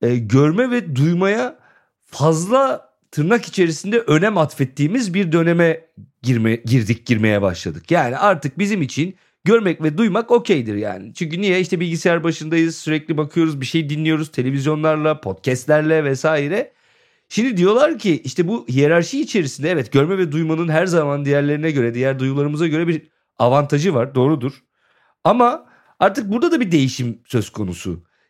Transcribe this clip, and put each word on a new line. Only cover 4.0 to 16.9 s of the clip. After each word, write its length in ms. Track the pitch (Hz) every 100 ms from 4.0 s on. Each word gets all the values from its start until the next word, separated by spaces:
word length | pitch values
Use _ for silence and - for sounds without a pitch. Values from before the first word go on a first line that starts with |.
| 226 151 208 196
atfettiğimiz 760 | 151 - 135 - 147 247 214
bir 180 | 175 180
döneme 500 | 165 165 170 170 165 - - - _
girme-, 320 | 120 120 110 113
girdik, 500 | 113 127 104 113 -
girmeye 360 | 113 110 104
başladık. 500 | 98 87 90 80 -
Yani 260 | 170 123 131
artık 420 | 202 180 143 165
bizim 220 | 202 208
için 340 | 135 - 175 - _ _
görmek 400 | 175 233 196 151
ve 140 | 156 151
duymak 340 | 226 190 226
okeydir 440 | 240 - 160 113 104
yani. 380 | 104 95 101
Çünkü 280 | - 165 170
niye? 180 | 202 180
İşte 200 | 180 180
bilgisayar 440 | 175 165 185 170
başındayız, 540 | 165 156 156 165 165 156
sürekli 400 | 156 156 151 151
bakıyoruz, 440 | 151 170 160 143
bir 40 | 127
şey 240 | 165 147
dinliyoruz, 420 | 151 156 156 151
televizyonlarla, 920 | - 127 139 135 151 156 156 156 151
podcastlerle 840 | 95 95 - 127 - 151 156 160
vesaire. 680 | 143 135 160 156 143 202 285 _ _